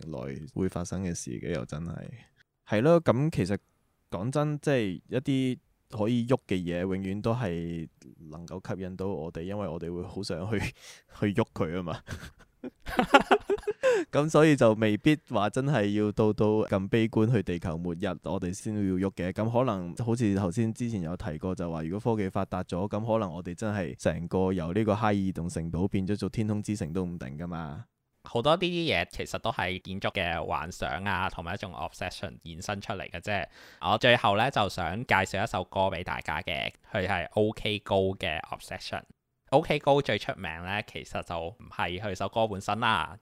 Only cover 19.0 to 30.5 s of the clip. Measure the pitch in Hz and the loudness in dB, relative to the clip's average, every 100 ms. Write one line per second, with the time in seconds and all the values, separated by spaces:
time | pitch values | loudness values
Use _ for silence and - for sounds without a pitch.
19 | 95 - 90 92 110 120 131 98 87 - | 0 0 -4 -2 0 2 2 0 -6 -6
20 | 117 117 110 98 98 107 113 107 120 110 | -2 2 2 2 2 0 0 -2 -4 -4
21 | 80 90 104 76 95 92 85 82 80 98 | -4 -6 -6 -6 -4 -4 -4 -4 -4 -2
22 | 120 110 95 101 95 92 - 87 101 104 | 0 0 0 -2 -2 -4 -4 -4 -2 -2
23 | 113 110 98 82 90 87 110 104 80 - | 0 0 0 -4 -8 -6 -2 -2 -2 -2
24 | 92 82 85 95 92 95 82 98 107 101 | 0 0 0 2 2 2 0 2 2 2
25 | 110 101 95 85 85 82 82 82 98 101 | 2 2 0 -2 -4 -4 -4 0 0 0
26 | 95 104 95 - 107 104 104 104 78 90 | -2 -2 -2 -2 -2 -2 -2 -4 -2 -4
27 | 90 85 62 71 87 82 78 76 - _ | -4 -6 -10 -8 -8 -8 -8 -10 -14 _
28 | _ _ - 120 127 170 180 175 165 90 | _ _ -6 0 2 2 2 -2 0 2
29 | 87 - 92 95 113 - 92 92 - 95 | 0 -4 -8 -4 -4 -2 -2 -4 -6 -6
30 | 107 98 87 85 90 | -4 -2 -2 -2 -2